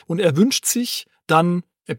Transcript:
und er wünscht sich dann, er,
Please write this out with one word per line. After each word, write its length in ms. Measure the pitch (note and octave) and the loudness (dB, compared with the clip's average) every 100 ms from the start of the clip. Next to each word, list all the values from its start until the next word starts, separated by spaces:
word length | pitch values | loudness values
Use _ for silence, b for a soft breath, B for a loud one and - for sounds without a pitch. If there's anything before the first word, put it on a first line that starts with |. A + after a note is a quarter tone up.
| b | b
und 120 | E3+ | -2
er 160 | - C3 | 0 2
wünscht 300 | B3 - - | 2 2 -4
sich 400 | A#3+ A#3+ - - _ - | -4 -4 -8 -12 _ 0
dann, 360 | D#3+ F3 F3 - _ | 2 2 0 -6 _
er, 100 | - | -12